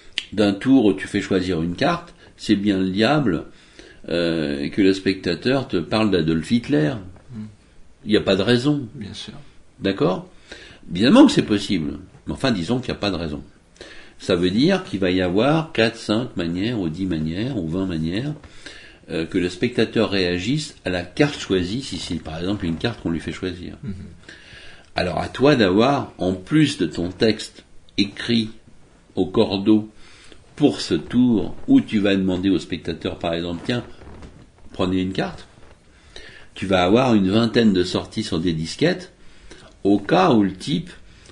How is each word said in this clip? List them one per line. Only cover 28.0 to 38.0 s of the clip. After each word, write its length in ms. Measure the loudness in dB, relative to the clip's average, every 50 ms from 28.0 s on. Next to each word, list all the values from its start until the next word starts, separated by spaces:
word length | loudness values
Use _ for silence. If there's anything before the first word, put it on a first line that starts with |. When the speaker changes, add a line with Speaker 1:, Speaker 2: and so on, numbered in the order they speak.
| -2 -2 -4 -6 -2 0 0 0 0 -2 -8 -16 -20 -20 -20 -20 -20 -20 _ _ _ _ -4
Speaker 1:
au 100 | -2 -2
cordeau 640 | 0 2 2 2 2 0 2 4 4 4 4 4 -2 -10 -20 -20 -20 -20 -20 -20 -20 -20 -20 -20 -18 0
pour 240 | 2 2 2 2 0
ce 140 | -2 -2 -2
tour, 600 | -2 -2 0 2 2 4 4 4 2 0 -2 -6 -6 2
où 140 | 4 4 4
tu 180 | 4 2 0 0
vas 160 | 2 2 2
demander 340 | 2 2 0 0 0 2 2
au 100 | 2 0
spectateur 600 | 0 -4 -8 -8 -6 -8 -8 -6 -6 -8 -6 -4
par 140 | -4 -4 -4
exemple, « 280 | -4 -4 -6 -6 -6 -4
Tiens, 180 | -4 -4 -4 -4 -8 -14 -18 -18 -18 -18 -18 -18 -20 -20 -20 -20 -20 _ _ -20 -12
prenez 300 | -6 -4 -2 0 0 0
une 100 | -2 -2
carte », 380 | -2 -4 -4 -6 -8 -12 -16 -20 -20 -20 -20 -20 -20 -20 _ _ _ _ _ -20 -20 -20 -20 -20 -20 -20 -20 -20 -12
tu 120 | -8 -2
vas 200 | 2 2 4 6
avoir 280 | 6 6 6 6 6 4
une 160 | 4 4 4
vingtaine 440 | 2 2 2 2 4 4 4 6 4
de 100 | 4 2
sorties 400 | 0 -2 -4